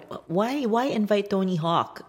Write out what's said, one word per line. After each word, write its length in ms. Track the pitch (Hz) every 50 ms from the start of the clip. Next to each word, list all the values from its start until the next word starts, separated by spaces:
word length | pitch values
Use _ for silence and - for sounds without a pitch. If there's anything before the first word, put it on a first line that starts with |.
| - - - - -
why, 380 | - 160 185 214 240 269 294 269
why 200 | 214 214 233 254
invite 460 | 277 - 220 208 202 214 202 202 202
Tony 240 | 202 190 190 185 180
Hawk? 500 | 160 160 165 170 147 113 - - - -